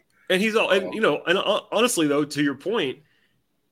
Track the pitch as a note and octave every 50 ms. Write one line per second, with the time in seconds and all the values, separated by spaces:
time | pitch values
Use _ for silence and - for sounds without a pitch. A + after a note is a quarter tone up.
0 | _ _ _ _ _ - F#3 F#3 G#3 A3 G#3 A3 F#3 - F#3 G3 G3 F#3 F#3 G#3
1 | A3 F3 D3 - - - F3 G3+ - - G#3+ - - - - G3 A#3 A#3+ - -
2 | D#3+ D3 C#3 C#3+ D3+ C#3 - C#3 D3+ C#3+ C#3 - - F3+ A3 A#3 E3 C3 B2 -
3 | _ _ _ _ _ _ _ _ _ _ _ _ _ _